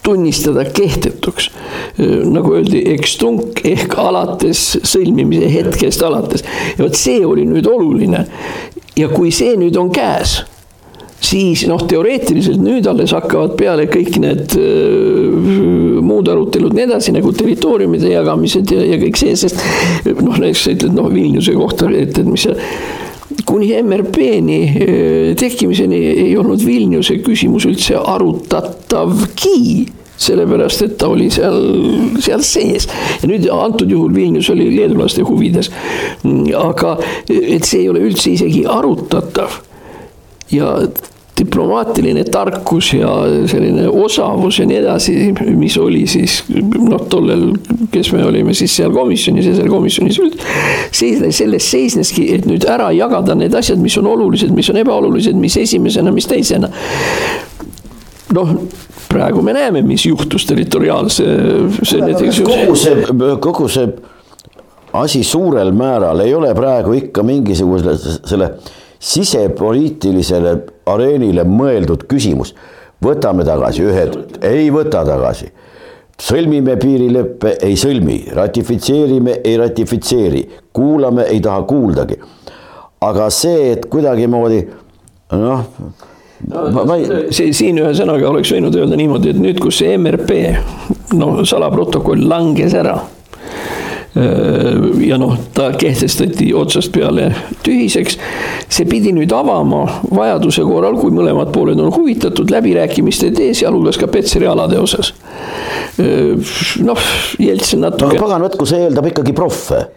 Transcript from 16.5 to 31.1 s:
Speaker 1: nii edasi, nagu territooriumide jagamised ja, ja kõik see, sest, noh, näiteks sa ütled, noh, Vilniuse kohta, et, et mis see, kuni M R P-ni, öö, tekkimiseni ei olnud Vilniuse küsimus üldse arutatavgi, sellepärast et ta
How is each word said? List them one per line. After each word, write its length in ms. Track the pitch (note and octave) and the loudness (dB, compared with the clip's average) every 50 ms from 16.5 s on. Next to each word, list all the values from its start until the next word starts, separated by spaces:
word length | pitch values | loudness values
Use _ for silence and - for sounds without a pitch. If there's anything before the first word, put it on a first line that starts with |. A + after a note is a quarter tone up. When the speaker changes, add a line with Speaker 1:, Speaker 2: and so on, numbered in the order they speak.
| - - - - A3 | 0 0 0 2 2
Speaker 1:
nii 80 | G#3+ B3 | 2 2
edasi, 300 | B3 A#3 G#3+ - - - | 2 0 0 0 0 0
nagu 160 | - G3+ - - | 2 2 0 0
territooriumide 800 | - A3 A#3+ - A#3 - D#4+ A#3+ G3+ G3 F3 E3+ D#3 D#3+ F3+ | 2 0 0 0 0 0 0 2 2 2 0 0 0 2 2
jagamised 580 | F3+ E3+ D#3+ D#3 D#3 D#3+ E3 D#3+ - F#3+ F#3+ G3 | 2 2 0 0 0 0 0 0 0 0 0 0
ja, 140 | F3+ F#3+ F#3 - | 0 0 2 2
ja 80 | E3+ D#3+ | 0 0
kõik 160 | - - - - | 0 0 0 0
see, 140 | C#4+ - E3+ F3+ | 0 0 0 0
sest, 180 | - F3+ - - - E3+ - - - F3 E3+ D#3+ - - - - | 0 -2 -2 -2 -4 -4 -2 -2 0 0 -2 -2 -2 -2 0 0
noh, 160 | - B3 - | 0 0 2
näiteks 260 | - - E3+ - - - | 2 0 0 0 0 -2
sa 80 | - - | -2 0
ütled, 180 | F3+ - E3 F3+ | 0 0 0 0
noh, 140 | - - - | 0 0 0
Vilniuse 460 | F#3 F3+ - D3 C#3 C#3+ E3+ - - | 0 0 2 2 0 0 0 0 0
kohta, 320 | - - - - - - F#3 A3 | 0 0 -2 -2 -2 0 0 2
et, 180 | - C#3+ - - - | 0 0 0 0 0
et 80 | - - | 0 0
mis 160 | - - - | 0 0 0
see, 100 | - - - - - - - - - - - - - - - - - D4 - - - | -2 -2 -2 -6 -8 -8 -8 -8 -10 -10 -10 -12 -14 -14 -18 -14 -12 -8 -8 -4 -2
kuni 240 | - G#3 G#3 G3+ A3+ A3 | 0 0 2 2 2 0
M 160 | A#3 G#3 F#3+ | 2 0 0
R 80 | G3 G3 F3+ F#3+ | 0 -2 -2 0
P-ni, 460 | - C4+ B3+ A3 G3 E3 D#3 D#3 D#3 E3+ D3 C#3+ - G3 | 0 2 2 2 2 2 2 2 2 2 2 2 2 2
öö, 500 | F#3+ F3 E3 E3+ D#3+ D#3+ D#3+ E3 E3 E3 - | 2 2 2 2 2 2 2 2 0 0 0
tekkimiseni 580 | B3 B3 B3 - - F3+ F#3+ F#3 - F#3 F3 F3 E3 D#3 D#3 E3+ F#3 | 0 -2 0 0 0 0 2 2 2 2 2 2 2 0 2 2 2
ei 100 | - F3+ G#3+ | 2 2 2
olnud 240 | F#3 - - - | 2 2 2 2
Vilniuse 560 | A#3 A#3+ A#3+ B3 G#3+ F#2 E2+ D#2 - - - - - | 2 2 2 2 2 2 2 0 0 0 -2 0 0
küsimus 400 | C4 A3 - - - - - - | 0 0 2 2 2 2 2 2
üldse 300 | - F#3+ - - - - - | 0 0 0 0 0 0 0
arutatavgi, 1900 | - - F#3+ - F#3+ E3 D#3+ - - - - D#3 - F3+ - - - - - - D#3+ F3 F3+ - G#3+ F#3 - - - F#4 G4+ C4+ B3 - - - B3+ - - - - - - - | 0 -2 0 0 0 0 0 -2 -4 -4 -4 -4 -2 -6 -12 -14 -4 -2 0 0 2 0 0 0 -2 -2 -4 -2 0 2 4 4 4 2 2 0 -2 -2 -6 -18 -20 -20 -8 -4
sellepärast 640 | - - - E3+ E3+ E3+ - E3+ - - - - G#3+ | -2 0 2 2 2 2 2 2 2 0 0 -2 -2
et 80 | G#3 - - | -2 -2 -2
ta 80 | - - | -2 0